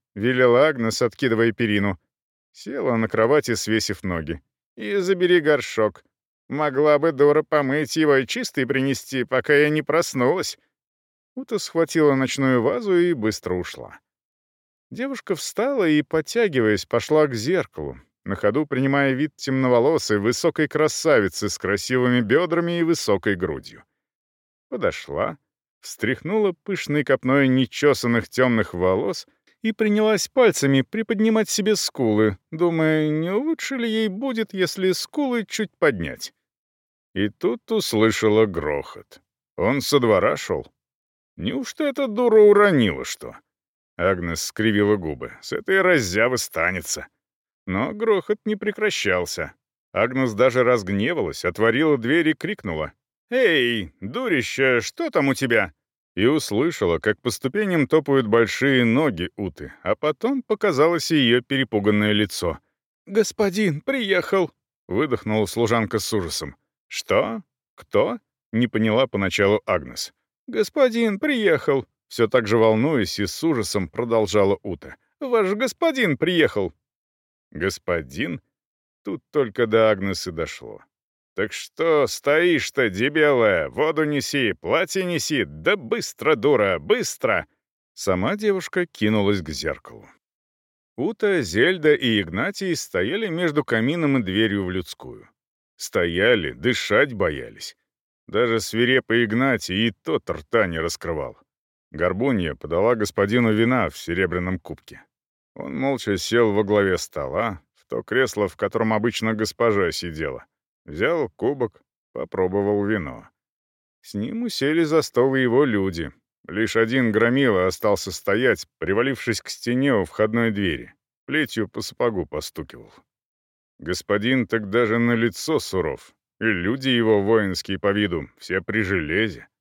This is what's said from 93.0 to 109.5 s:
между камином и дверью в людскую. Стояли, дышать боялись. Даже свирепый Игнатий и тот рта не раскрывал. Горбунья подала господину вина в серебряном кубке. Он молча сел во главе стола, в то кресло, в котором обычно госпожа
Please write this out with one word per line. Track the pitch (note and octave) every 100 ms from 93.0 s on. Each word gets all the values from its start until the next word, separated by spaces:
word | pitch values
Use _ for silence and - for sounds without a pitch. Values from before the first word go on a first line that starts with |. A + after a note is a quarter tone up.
| G2 G3+ G#3+
между | E3 E3+ D3
камином | - A2+ A#2+ E3+ D3+ C3+
и |
дверью | F#2+ G2 A2 G2+ F#2
в |
людскую. | F#2 - - - - - _ _ _ _ -
Стояли, | - G2+ F2 E2+ A2 A2+ C#2+
дышать | A#1+ G#2 A#2+ - G#2 C#3+
боялись. | G#2+ F2+ C#2 A#1 G#1+ - - _ _ _ _ -
Даже | G#2 A#2+ A2+
свирепый | - A2+ B2 C3 - A#2 A2+
Игнатий | A2+ C3+ A2+ - F#2+ A2+
и | -
тот | - D3 -
рта | D#2 - A#2 F#2+
не | E2
раскрывал. | E2 - E2 D#2 B1+ - _ _ _ _ _
Горбунья | D#2 F2 F#2 C3 A2 E2 C2+
подала | D2 E2+ A2 A#2
господину | G#2 - G2+ B2 A#2
вина | G#2+ A#2 B2+ E2+
в | -
серебряном | - F2 F2+ F2+ F2+ F#2
кубке. | - D#2+ - - _ _ _ _ _ -
Он | C#2+ A#2
молча | C3+ C3 A2 F#2+
сел | - A#2 A2
во | G2+
главе | G2+ G#2 G2 F2+
стола, | - D2+ C2+ E2 A2+ E2+ _
в | _ -
то | A2+
кресло, | - A#2+ B2+ G#2+ G2
в | -
котором | G2 A2+ A2
обычно | G#2+ A#2 - A2+
госпожа | G#2+ G#2+